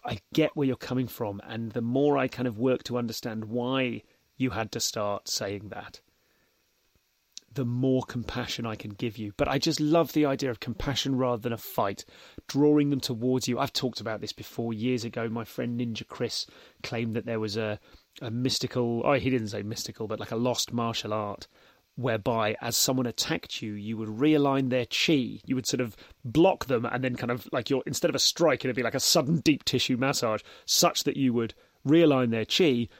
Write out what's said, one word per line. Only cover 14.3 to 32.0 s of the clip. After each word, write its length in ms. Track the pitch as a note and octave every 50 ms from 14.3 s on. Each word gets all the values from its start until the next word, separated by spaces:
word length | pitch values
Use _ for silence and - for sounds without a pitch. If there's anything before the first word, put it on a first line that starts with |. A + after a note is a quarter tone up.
| -
before 400 | - A#2+ - - - A#2 A#2 A2+
years 320 | G#2+ A2 B2+ B2+ A#2+ A2
ago. 240 | A#2 - A#2+ A2+ A#2
My 160 | A2 A#2 A2
friend 340 | - - - B2 A#2+ A#2+ A#2+
Ninja 260 | B2 A#2 A2 - -
Chris 400 | - - - B2+ A#2 - - - - - - - - _ _ -
claimed 300 | - B2 A2+ A#2 A2+ G#2+
that 100 | A#2+ G2+
there 140 | A#2 A#2 A2
was 160 | A2 G#2+ G2
a, 240 | A2 A2 G#2+ G#2 G2+ - _ - - _ _ - -
a 100 | - A#2
mystical, 680 | A2 A#2+ B2+ C3 - - - B2 - B2+ A#2+ A#2+ A#2 A#2 A#2+
oh, 80 | C#3 C#3+
he 160 | B2+ - C3
didn't 200 | B2+ B2 A2 G#2
say 140 | G#2+ G#2 G2+
mystical, 440 | G#2 A2 - - - G#2+ - A2+
but 120 | G2+ A2 G#2+
like 120 | G#2 -
a 60 | A#2+
lost 360 | A2+ A#2+ B2+ A#2+ - - - A#2+
martial 400 | A#2+ A#2 A#2 A2+ - - G#2+ G#2+
art 340 | A2 G#2 G2+ G2+ - - - _ _ _ _ _ _ _ _ _
whereby 600 | - B2 C3 A2+ A2 G2+ C3 A#2 A2+ A2 G#2+ G#2+ -
as 140 | - A#2 A2+
someone 300 | - - - C3 C3 B2+
attacked 560 | A#2 A2+ - - - D#3+ - - - - -
you, 120 | A#2+ G#2+ G#2
you 240 | G#2 G2+ G#2+ A2+
would 120 | G#2+ A2+ G#2+
realign 600 | G#2+ A2 C#3 D#3 D#3 D3 C#3+ C#3 C3+ C3+ C3+ B2+
their 160 | B2 B2+ A#2+
chi. 540 | - - - - - E3 C#3 B2 G#2+ G2+ G2+ -
You 100 | - C3+
would 100 | B2 -
sort 160 | - - C3
of 140 | B2+ A2+ - - - - - _ -
block 420 | B2 G#2+ D3+ E3+ F#3+ - - -
them 200 | - C3+ A#2 A#2
and 180 | A#2+ - B2+ C3
then 120 | C3 B2
kind 160 | A#2 B2 A#2
of, 160 | B2 B2+ - -
like, 180 | - C3+ A#2 -
your, 140 | C#3 B2+ -
instead 240 | - D3+ - - E3
of 60 | C#3+
a 40 | D#3
strike, 460 | - - - - E3+ D#3 C3+ A#2 -
it'd 100 | C3+ A#2+
be 80 | A#2 A#2+
like 120 | A2+ C3+
a 40 | C3+
sudden 400 | - - - E3+ C#3+ B2 E3+ D3
deep 240 | - D#3+ C#3+ - -
tissue 340 | - - B2 - - C3
massage, 440 | A2+ C3 C#3 - - - A2+ G#2+ G#2 - - - - -
such 400 | - - - F3 E3+ - - -
that 120 | D3 C#3
you 160 | C#3+ C3+ B2+ A#2
would 200 | A#2 A#2 A2 - _ _ _ _ _ -
realign 440 | C3+ D3+ E3+